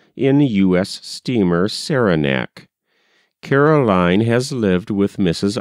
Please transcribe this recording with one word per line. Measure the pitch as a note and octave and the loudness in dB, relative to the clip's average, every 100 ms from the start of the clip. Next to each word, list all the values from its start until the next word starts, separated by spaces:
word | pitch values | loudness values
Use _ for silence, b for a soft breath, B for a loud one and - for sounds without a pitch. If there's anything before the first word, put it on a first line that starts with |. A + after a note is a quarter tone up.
| b | b
in | - C3+ C#3 | -4 0 2
U | C#3+ G2+ F#2+ F2+ | 2 2 2 2
S | G2+ - | -2 -8
steamer | - - - A#2 F2+ E2+ G2+ | -14 -12 -4 0 2 2 -2
Saranac. | - - C#3+ A2 D#2+ C#2+ C2 A#1 - - _ _ _ _ _ _ _ | -4 -4 0 2 0 0 -2 -4 -14 -20 _ _ _ _ _ _ _
Caroline | - C#3 D3 D3+ A#2 F#2 F2 F#2+ | -2 0 2 2 2 2 2 2
has | A#2 A#2+ C3+ | 2 0 -2
lived | C3+ G#2 F2+ G#2+ | -2 0 0 -2
with | G2+ G2 - | -2 -2 0
Missus | F#2 E2 G2+ G#2+ | -2 0 -2 -4